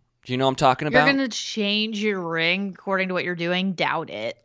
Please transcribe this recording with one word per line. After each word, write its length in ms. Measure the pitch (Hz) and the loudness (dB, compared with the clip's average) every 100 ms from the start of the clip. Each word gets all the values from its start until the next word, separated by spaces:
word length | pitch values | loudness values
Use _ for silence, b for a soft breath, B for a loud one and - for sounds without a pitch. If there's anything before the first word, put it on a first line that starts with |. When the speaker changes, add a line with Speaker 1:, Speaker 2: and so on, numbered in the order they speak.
| _ _ | _ _
Speaker 1:
Do 100 | - | -6
you 40 | 127 | 0
know 80 | 135 | 2
what 60 | |
I'm 40 | 131 | 4
talking 320 | 143 123 151 | 4 4 2
Speaker 2:
You're 100 | 240 | 4
Speaker 1:
about? 80 | 277 | 4
Speaker 2:
gonna 180 | 269 262 | 2 0
change 760 | - - 220 202 208 220 208 | -4 -6 -4 0 0 -2 -2
your 160 | 214 190 | -2 -2
ring 520 | 165 165 165 190 202 175 | -2 0 0 0 -2 -6
according 300 | 202 190 185 | -2 0 0
to 60 | 180 | -2
what 80 | |
you're 100 | 175 175 | -2 -2
doing? 380 | 170 180 190 | 0 0 0
Doubt 360 | 175 151 156 151 | 0 0 0 -4
it. 260 | 107 113 - | -6 -8 -8